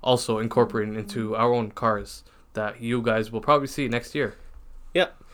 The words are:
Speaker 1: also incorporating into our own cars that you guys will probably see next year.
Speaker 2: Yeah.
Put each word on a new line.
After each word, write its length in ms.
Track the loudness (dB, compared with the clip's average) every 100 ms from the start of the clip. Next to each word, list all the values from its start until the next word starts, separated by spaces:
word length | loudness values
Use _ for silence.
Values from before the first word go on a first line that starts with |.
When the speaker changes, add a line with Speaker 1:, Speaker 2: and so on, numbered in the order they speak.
Speaker 1:
also 380 | 4 2 4 -2
incorporating 560 | 0 4 4 2 -2
into 400 | -4 -6 -6 -4
our 180 | 2 2
own 200 | 2 0
cars 500 | -2 0 0 -4 -14 -18 -20 -12
that 280 | -6 -4 -4
you 220 | -2 0
guys 300 | 2 2 0
will 80 | -4
probably 260 | 4 4 4
see 220 | -4 -2
next 260 | -2 -4
year. 220 | -4 -4 -4 -18 -18 -18 -16 -4
Speaker 2:
Yeah. 140 | 0 0 -2 -20